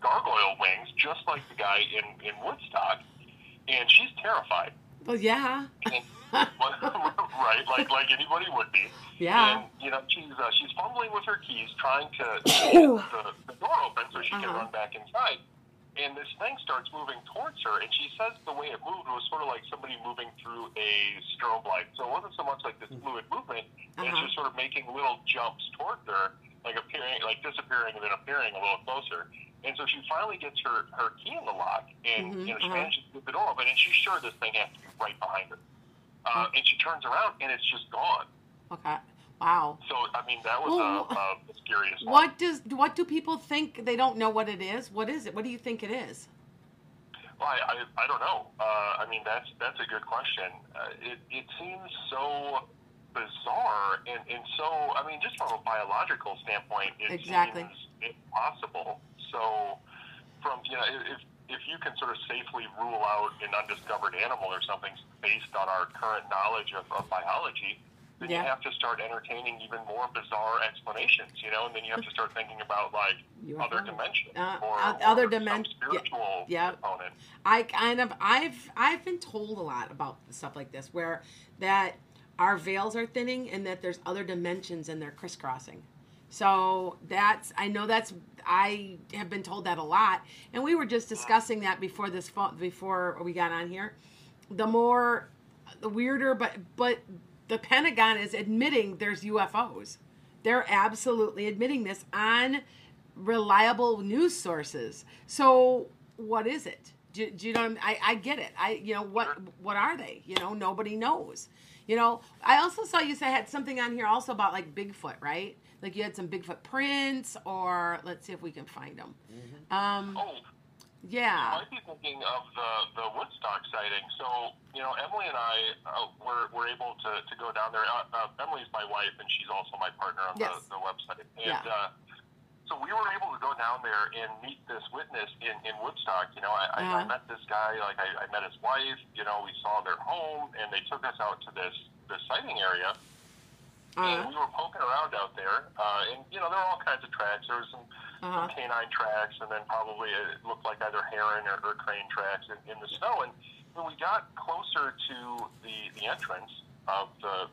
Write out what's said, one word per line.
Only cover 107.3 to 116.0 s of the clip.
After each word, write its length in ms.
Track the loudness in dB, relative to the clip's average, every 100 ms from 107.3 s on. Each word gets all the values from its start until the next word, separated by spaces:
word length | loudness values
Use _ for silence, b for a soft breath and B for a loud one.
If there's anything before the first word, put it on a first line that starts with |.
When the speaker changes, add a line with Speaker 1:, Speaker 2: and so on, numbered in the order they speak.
| -4 0
Speaker 2:
you 60 |
know 80 | 2
what 100 | 2
I'm, 60 | 0
I, 160 | -2 2
I 120 | 2 2
get 240 | 0 -4
it. 120 | -4 -2
I, 140 | -2 -2
you 120 | -2 -4
know, 80 |
what, 240 | 0 0 0
Speaker 1:
Sure. 80 | -2 -8 -10
Speaker 2:
what 160 | -2 2
are 180 | 2 2
they? 280 | -6 -12 -4
You 100 | -2
know, 180 | -2
nobody 420 | -2 -2 -2 -4 0
knows. 540 | 0 0 -2 -12 -16 B B B B
You 100 | 4
know, 260 | 4 2 B B
I 140 | 8 8
also 280 | 8 0 0
saw 140 | 2
you 120 | 2
say, 140 | 0 2
had 200 | 2 0
something 320 | -6 -4 -2
on 140 | -2
here 140 | 0 4
also 240 | 2 2
about, 200 | 0 2
like, 200 | 0 -8
Bigfoot, 420 | -8 -10 -10 -12 -8
right? 340 | -4 -4 -4 -12 b b
Like, 140 | -10
you 60 | -6